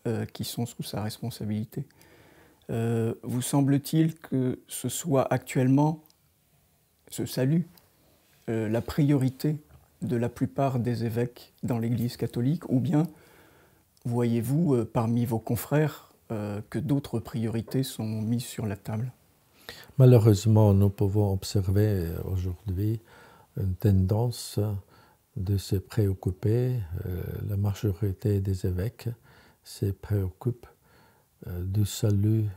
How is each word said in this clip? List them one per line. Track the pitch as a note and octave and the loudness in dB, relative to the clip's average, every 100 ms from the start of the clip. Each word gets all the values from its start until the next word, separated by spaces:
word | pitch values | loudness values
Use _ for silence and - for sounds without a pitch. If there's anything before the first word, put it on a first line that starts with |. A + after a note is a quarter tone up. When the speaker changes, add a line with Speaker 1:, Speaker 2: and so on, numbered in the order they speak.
| A#2+ | -6
Speaker 1:
euh, | A2 G#2+ | -4 -6
qui | - | -8
sont | G#2+ - A#2 | -8 -6 -6
sous | - | -8
sa | - G2+ | -10 -6
responsabilité. | G#2+ - A#2 - G#2+ G#2+ A2 - C#3 _ - - - - - _ - | -6 -6 -10 -8 -6 -4 -6 -8 -12 _ -20 -20 -20 -20 -20 _ -8
Euh, | A2+ A#2 A#2 A2+ - | -4 -2 0 -2 -4
vous | - B2 | -6 -6
semble-t-il | B2 C#3+ C#3 C#3 - D#3+ D#3+ - | 0 2 4 2 2 2 2 0
que | - C3 B2+ - - | -4 -2 0 -4 -8
ce | - B2 | -8 -6
soit | - E3+ C3+ A#2+ | -6 0 0 2
actuellement | B2+ - C#3 B2+ C3+ D3+ D#3+ - _ _ _ _ _ _ _ _ _ - | 0 0 0 4 4 4 0 -10 _ _ _ _ _ _ _ _ _ -14
ce | - A2+ | -8 -6
salut, | - C3 E3 D#3+ - _ _ _ _ _ _ - | -2 2 2 0 -8 _ _ _ _ _ _ -6
euh, | A2+ G#2+ | -2 0
la | A2+ | -2
priorité | A2+ - C#3+ C#3+ C3 B2+ D3+ D3+ - - _ _ | -2 0 2 4 2 -2 -4 -4 -8 -20 _ _
de | E3+ A#2+ | -4 -2
la | A#2+ | -2
plupart | - B2+ - C#3 B2 | -2 -4 -2 -2 0
des | A2+ A2+ A2+ | -2 -2 -2
évêques | A#2 B2 - - _ | -2 -4 -6 -20 _
dans | A2+ A#2+ | -4 -2
l'Église | A#2 A#2 A#2+ - | -2 -2 -2 -4
catholique, | A#2 B2 B2 F3 - | -6 -2 -2 -2 0
ou | C3 | 0
bien | B2 D3+ D#3+ - - - - _ _ _ _ _ A#2+ | 2 2 0 -4 -20 -20 -20 _ _ _ _ _ -4
voyez-vous, | A#2+ A#2+ A#2 A2+ C#3+ E3+ | 0 2 0 0 2 2
euh, | B2+ A2 | 2 0
parmi | B2+ A#2 A#2+ A#2+ | 0 0 0 0
vos | A2+ | -2
confrères, | - A2+ - D3 D#3 - - _ - | -2 -6 0 0 0 -2 -16 _ -10
euh, | A2 G#2 G#2 - | -6 -6 -6 -6
que | E3+ | -6
d'autres | D3+ C#3 - A#2 | -2 -2 -2 -6
priorités | - A#2 A2 A2 - C3 | -6 -4 -4 -4 -4 -4
sont | C3 - A2 A2 | -4 -4 -6 -4
mises | G#2+ A#2 - | -2 -2 -4
sur | - A2 | -6 -6
la | G2+ | -6
table ? | - G#2+ B2+ - _ _ _ _ - - - - | -6 -6 -6 -10 _ _ _ _ -18 -18 -4 6
Speaker 2:
Malheureusement, | C3 B2 A2 G2+ A2 G#2+ G#2+ | 8 10 8 6 6 6 6
nous | G2 G2+ | 6 4
pouvons | - G2+ G#2 G#2 | 2 0 2 0
observer, | F#2+ - G#2+ F#2+ G2 G#2+ | -2 -2 -2 0 2 2
euh, | G2 E2 E2+ E2+ | 0 -2 -6 -4
aujourd'hui | F#2 F#2 F2 G#2 F2+ G#2+ A2+ - - - - _ - | -4 -4 -6 -6 -2 -2 -4 -8 -20 -20 -20 _ -6
une | G2 F2+ | -4 2
tendance | G#2+ F#2+ F#2 G#2 B2 - - - G#2 G2+ - - - _ _ - | 4 6 4 2 0 -4 -6 -2 -2 -4 -10 -20 -20 _ _ -6
de | F#2 G2 | -2 -2
se | - G2 | 0 -2
préoccuper, | - - G2+ F#2+ - - G#2 A#2 B2+ B2+ E2+ F2 - | -2 0 0 0 -4 -2 0 0 0 -2 -6 -8 -6
euh, | F2+ F2 - G2 | -6 -6 -6 -4
la | G2+ | -2
majorité | G#2 G2+ G#2+ F#2+ G#2 F#2+ A2 G2+ | -2 0 -2 0 -2 -2 0 0
des | G2 F#2+ F#2+ | 0 -2 -2
évêques | F2+ G#2+ - A#2 A#2 _ - - _ | -2 -4 -6 -10 -10 _ -20 -20 _
se | - - G2+ | -20 -4 -4
préoccupent, | G2 - G#2 F#2 - A#2+ A#2+ - _ _ _ _ _ _ _ - | -4 -4 -2 -2 -4 -6 -6 -8 _ _ _ _ _ _ _ -12
euh, | F2 | -8
du | F#2 G2+ G2+ | -2 0 0
salut | - A2 G2+ G#2 A2 G#2+ | 2 2 4 4 2 0